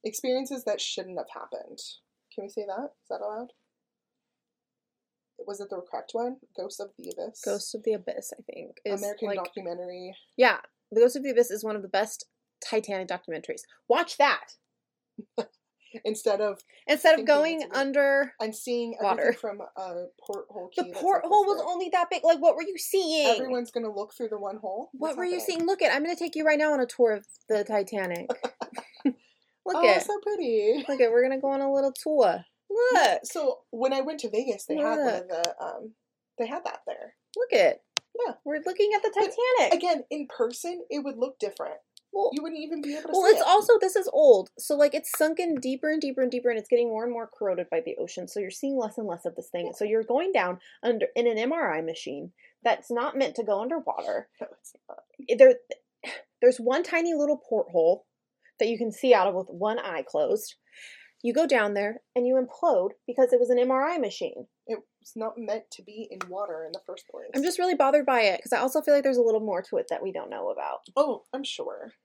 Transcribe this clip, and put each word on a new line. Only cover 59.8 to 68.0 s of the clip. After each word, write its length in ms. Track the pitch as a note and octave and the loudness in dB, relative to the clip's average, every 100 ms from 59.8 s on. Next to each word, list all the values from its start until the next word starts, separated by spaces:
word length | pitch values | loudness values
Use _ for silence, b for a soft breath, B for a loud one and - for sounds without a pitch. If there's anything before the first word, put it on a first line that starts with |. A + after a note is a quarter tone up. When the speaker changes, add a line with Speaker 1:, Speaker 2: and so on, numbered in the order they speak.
| G3+ E3 C3+ | -4 -8 -4
Speaker 2:
closed. 500 | D3+ D3 G#3 - - B B B B B B | -2 0 0 -4 -18 B B B B B B
You 100 | A#3+ | -2
go 120 | A#3+ D#4+ | 0 2
down 300 | B3+ G#3 G3+ | 4 2 0
there 260 | G#3 A#3 _ B3+ | -4 -6 _ -2
and 100 | B3 | 2
you 60 | C4 | 0
implode 540 | B3+ - F4 G#3 F#3+ - - | 0 -2 2 2 0 -6 -8
because 240 | A#3+ B3+ | 2 4
it 80 | B3 | 6
was 120 | A#3+ | 6
an 80 | B3 | 4
M 120 | B3 | 4
R 140 | C4 D4 | 2 0
I 120 | F4 | -2
machine. 480 | A3 - F3+ - - _ - | -4 -4 -8 -8 -18 _ -10
Speaker 1:
It 120 | A3 _ _ | -10 _ _
was 140 | - A3+ | -18 -8
not 220 | A3 A3 | -8 -8
meant 280 | G#3+ A3 G#3+ | -6 -6 -8
to 100 | - | -20
be 240 | G3 G#3+ G#3 | -18 -16 -14
in 80 | F#3+ F3+ | -12 -10
water 360 | F#3 G3+ D#3+ D#3+ | -8 -6 -8 -10
in 60 | |
the 80 | F#3 - | -12 -14
first 200 | - - | -18 -16
place. 200 | - - C4+ | -18 -4 0
Speaker 2:
I'm 80 | |
just 140 | D#4 F4+ | 0 2
really 160 | F4+ E4 | 0 4
bothered 300 | C4+ D4 | 6 6